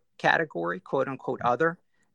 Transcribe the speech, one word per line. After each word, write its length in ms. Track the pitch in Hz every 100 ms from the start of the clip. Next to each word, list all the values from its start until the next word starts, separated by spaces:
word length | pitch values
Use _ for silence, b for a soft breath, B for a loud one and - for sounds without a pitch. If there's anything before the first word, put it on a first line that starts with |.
| _ -
category, 600 | 165 156 156 170 170 185
quote 300 | - 139 131
unquote 320 | 131 - 120
other, 360 | 120 123 160 170 _ _ _